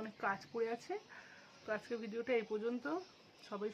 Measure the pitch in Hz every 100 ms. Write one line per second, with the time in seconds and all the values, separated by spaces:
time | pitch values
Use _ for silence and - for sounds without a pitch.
0 | 220 - 208 196 - 233 226 240 - 403
1 | - - - - - - - 214 - 233
2 | 220 226 233 240 208 214 226 247 285 339
3 | 359 - - - - 202 208